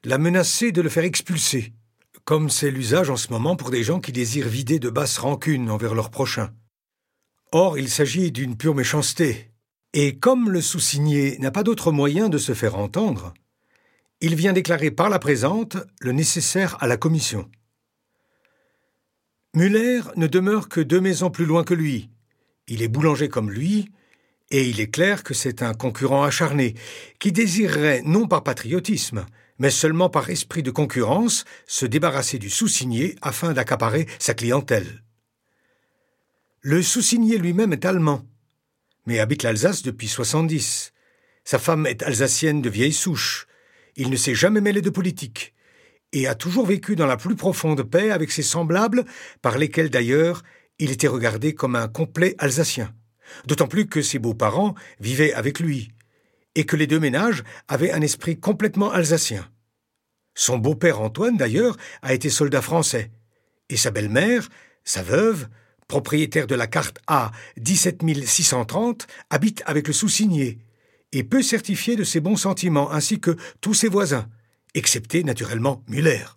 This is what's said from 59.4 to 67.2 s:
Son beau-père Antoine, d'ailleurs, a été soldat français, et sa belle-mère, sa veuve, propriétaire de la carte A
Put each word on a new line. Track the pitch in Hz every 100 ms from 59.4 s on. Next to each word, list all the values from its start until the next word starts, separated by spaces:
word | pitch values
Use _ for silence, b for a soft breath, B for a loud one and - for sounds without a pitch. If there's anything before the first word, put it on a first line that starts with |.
| 90 _ _ _ _ _ _ _ _
Son | - - 123
beau-père | 120 156 175 113
Antoine, | 110 110 226 226
d'ailleurs, | 123 127 240 - B B
a | 131
été | 131 147
soldat | - 147 139
français, | 113 165 151 123 110 - _ _ _ _ _
et | 117
sa | -
belle-mère, | 107 104 117 196 240 220 b b b
sa | - 98
veuve, | 90 131 220 190 117 b b b _
propriétaire | 143 - 151 156 156 123
de |
la | 127 113
carte | 160 - - -
A | 151